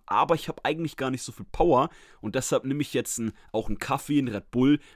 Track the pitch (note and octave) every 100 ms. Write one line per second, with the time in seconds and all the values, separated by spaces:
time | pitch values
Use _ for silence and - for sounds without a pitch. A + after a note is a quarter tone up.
0 | - G#2+ C#3+ A#3+ - - C3+ D#3+ D#3+ -
1 | C3 C3 - - - - E3+ B2+ D3+ -
2 | - - G#2+ C3 - C#3 C3+ C#3+ C#3+ C3
3 | - - A2+ - - F#2 - G2+ - C#3
4 | - D3 B2+ G2+ - B2 C3 D3 -